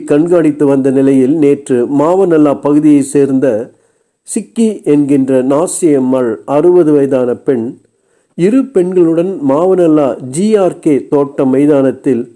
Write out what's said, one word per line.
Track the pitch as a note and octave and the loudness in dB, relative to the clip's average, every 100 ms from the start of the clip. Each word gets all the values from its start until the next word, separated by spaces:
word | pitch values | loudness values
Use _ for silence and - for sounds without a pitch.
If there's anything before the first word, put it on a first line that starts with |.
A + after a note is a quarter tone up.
கண்காணித்து | - D3 E3+ F3 D#3 C#3+ C#3+ | 0 0 2 0 0 0 0
வந்த | C#3 C3+ | 0 0
நிலையில், | C3+ C3+ C3+ B2+ D#3+ | 0 2 2 2 2
நேற்று | C#3+ C#3+ - B2 A#2 | 0 0 -2 -2 -2
மாவனல்லா | C#3+ D3+ F#3 F#3 D#3+ D3 | 0 0 0 2 2 2
பகுதியை | C3+ D3 D3 D3+ C#3+ | 0 0 2 4 2
சேர்ந்த | C3 D3 C#3 C3 C3+ G#2+ C3 _ _ _ _ _ - | 2 0 0 0 -2 -2 -6 _ _ _ _ _ -10
சிக்கி | A#3 G3 A3+ A3 G3+ | -10 -8 -2 -2 -2
என்கின்ற | - D3 C#3 C#3+ C3+ C3 | 0 0 2 0 2 0
நாசியம்மாள், | B2+ C#3+ F3+ - E3+ C#3 B2+ C3 A#2+ G#2 - | 0 0 -2 -2 0 0 0 -2 -2 -4 -6
அறுபது | C#3+ F3 F3+ D#3 | -2 2 2 2
வயதான | D3 C#3 C3 B2 A#2 | 0 0 -2 -2 -4
பெண், | - B2 A#2 - _ _ _ _ _ - | -4 -4 -6 -12 _ _ _ _ _ -2
இரு | F#3 C4 | 0 0
பெண்களுடன் | - F#3+ F3+ F#3 E3 E3 F#3 E3+ C#3 | 0 -2 0 0 0 0 -2 -4 -2
மாவனல்லா | C#3+ F#3 F3+ E3 D3+ C3+ - B2+ | 0 0 2 2 2 0 -4 -8
ஜி | D3 G#3+ G#3 | -4 0 0
ஆர் | F3 - | 0 -2
கே | E3 C3 - | -2 -2 0
தோட்ட | C#3+ C3+ D3 C3 | -2 -2 -2 0
மைதானத்தில் | C3 D3 C#3+ C3+ - C#3+ A#2+ A#2+ | 2 2 2 0 -2 -2 -4 -6